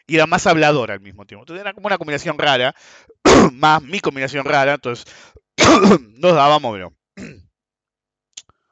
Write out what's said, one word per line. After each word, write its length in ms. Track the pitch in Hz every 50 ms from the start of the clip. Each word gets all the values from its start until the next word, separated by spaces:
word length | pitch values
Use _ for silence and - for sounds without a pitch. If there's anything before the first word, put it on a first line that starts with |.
| _
y 100 | - 156
era 100 | 156 156
más 200 | 156 170 - -
hablador 440 | 196 170 160 151 151 151 143 117 107 101
al 80 | 98
mismo 260 | 98 101 92 104 101
tiempo. 160 | _ 104 101 120
Entonces 160 | 143 165 185 202
era 120 | 202 196
como 120 | 208 190 208
una 100 | 196 175
combinación 400 | 170 151 147 135 - 170 151 147
rara, 360 | 147 147 135 123 123 135 - _ _ - - - _ _ - _ _
<clears throat> 280 | - - 254 214 160 123
más 280 | 123 151 151 156 160 143
mi 180 | 127 180 202
combinación 440 | - 165 139 135 135 127 135 143 131
rara, 280 | 135 151 143 135 139 143
entonces 320 | 143 - 127 120 - - - - - - _ _ _ _ _ _ -
<clears throat> 600 | - - 320 233 185 196 185 156 123 104 110 123
nos 160 | 156 180 170
dábamos, 400 | 151 139 143 151 151 147 120 107
pero 200 | 98 90 87 - _ _ _ _
<clears throat> 260 | 196 190 160 143 98 85 _ _ _ _ _ _ _ _ _ _ _ _ _ _ _ _ _ _ - - _ _ _ _ _